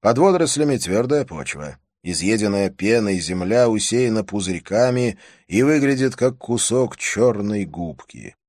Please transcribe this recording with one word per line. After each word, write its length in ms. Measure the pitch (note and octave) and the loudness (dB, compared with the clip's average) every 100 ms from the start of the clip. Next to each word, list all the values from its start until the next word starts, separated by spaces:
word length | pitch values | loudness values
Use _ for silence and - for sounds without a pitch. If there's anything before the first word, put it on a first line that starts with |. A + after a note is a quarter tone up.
Под 160 | G#2 A#2+ | 2 4
водорослями 600 | F#3+ F#3 D#3+ C#3+ D3+ B2+ | 4 4 0 0 0 0
твёрдая 460 | - G2+ B2 D3 | -2 -2 0 -2
почва. 540 | C3+ D#2+ C2+ D2 D2 C2+ _ _ | -2 -8 -10 -10 -12 -14 _ _
Изъеденная 680 | F2 E2 F2+ A2 G#2+ G2+ G2 | -8 -4 0 0 0 0 -2
пеной 480 | - G2 A#2 G#2+ F#2+ | -2 2 2 2 -2
земля 500 | D#2+ F2+ F2+ A#2 A#2+ | -2 -4 0 2 4
усеяна 540 | A2 - A#2 B2+ A2 | 2 0 0 0 0
пузырьками 960 | G2+ G2+ F#2 F2 - G#2 B2+ B2 B2 F#2+ - _ _ | -2 -4 -4 -6 -2 0 2 2 -2 -4 -16 _ _
и 160 | F#2+ | 2
выглядит, 500 | C3+ D3+ C#3 C3+ C3 | 4 4 2 2 -2
как 240 | - B2+ B2+ | 0 -2 -2
кусок 580 | - A#2 - B2 B2 - | -4 -2 0 0 0 -4
чёрной 720 | - G#2 B2 G#2 G2+ G#2 F2+ | -6 2 2 2 -2 -4 -6
губки. 720 | D2+ E2+ - - - G#1 _ | -8 -10 -10 -18 -20 -20 _